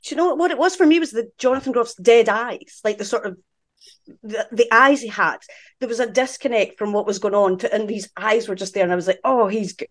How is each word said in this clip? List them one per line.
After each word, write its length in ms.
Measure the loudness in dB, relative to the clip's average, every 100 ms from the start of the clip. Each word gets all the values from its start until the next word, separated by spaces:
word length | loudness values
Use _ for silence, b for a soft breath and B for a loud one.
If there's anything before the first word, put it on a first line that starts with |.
| -10
Do 40 |
you 60 | -2
know 180 | 0 0
what 160 | 0
it 60 | 2
was 180 | 0 4
for 100 | 4
me 140 | 4
was 120 | 0
the 180 | -6 -8 -2
Jonathan 360 | -2 0 -2
Groff's 220 | -2 -2 0
dead 340 | 6 6 6
eyes, 500 | 0 -4 -10 -16 -8
like, 140 | -6 -6
the 80 | -4
sort 200 | -6 -6
of 120 | -14 _ _ _ _ b b _ -20
the, 240 | -10 -8 -4
the 200 | 0 4
eyes 300 | 6 4 4
he 60 | -2
had. 300 | -2 -2 -4 -12 B B -10
There 100 | -6
was 100 | -4
a 100 | -2
disconnect 680 | 0 -2 -2 -2 0 -2 -4
from 160 | -4
what 140 | -2 -2
was 120 | -2
going 140 | 0 2
on 220 | 2 0
to, 140 | -2
and 140 | -2 -4
these 220 | -8 -10 -6
eyes 320 | 0 0 0
were 80 | -8
just 180 | -6
there, 100 | -2
and 80 | 0
I 40 | 0
was 120 | 0
like, 120 | -2
"Oh, 240 | 0 2 2
he's 280 | 0 -6 -8
g-, 120 | -14